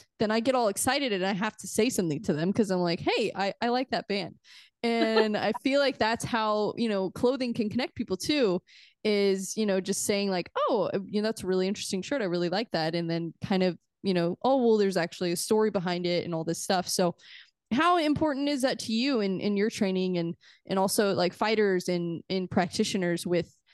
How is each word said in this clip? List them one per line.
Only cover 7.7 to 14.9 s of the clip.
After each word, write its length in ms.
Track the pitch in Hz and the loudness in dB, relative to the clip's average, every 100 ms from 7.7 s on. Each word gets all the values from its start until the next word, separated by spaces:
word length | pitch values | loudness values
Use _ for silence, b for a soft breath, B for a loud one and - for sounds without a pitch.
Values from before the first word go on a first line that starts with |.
| 233 302 | -2 -4
people 220 | - 208 185 | -6 -6 -4
too, 440 | - 294 214 175 _ B B _ | 0 2 2 0 _ B B _
is, 500 | 214 202 202 190 190 214 | -2 2 2 0 -2 -2
you 80 | |
know, 140 | 208 190 | 0 0
just 240 | 185 196 | 0 -4
saying, 240 | - 202 202 | 0 0 0
like, 200 | 180 - - | -2 -2 -2
"Oh, 320 | 571 226 160 | 0 2 0
uh, 60 | 196 | -2
you 160 | 190 208 | -4 -2
know, 60 | 220 | -2
that's 160 | - | -4
a 40 | 185 | -2
really 200 | 185 190 | 0 0
interesting 340 | 208 - 190 | -4 -6 -6
shirt. 200 | - 285 | -4 -4
I 40 | |
really 240 | 190 175 175 | -2 -2 -2
like 220 | 208 240 | -2 -2
that." 240 | 165 160 | -2 -2
And 140 | 170 165 | -2 -2
then 240 | 165 165 - | -4 -4 -8
kind 220 | - 190 | -2 2
of, 140 | 185 160 _ _ | 2 -2 _ _
you 100 | 196 | -2
know, 240 | 180 170 - | 0 0 0
"Oh, 140 | 247 269 | 2 4
well, 120 | 233 214 | 4 4
there's 200 | 196 | 4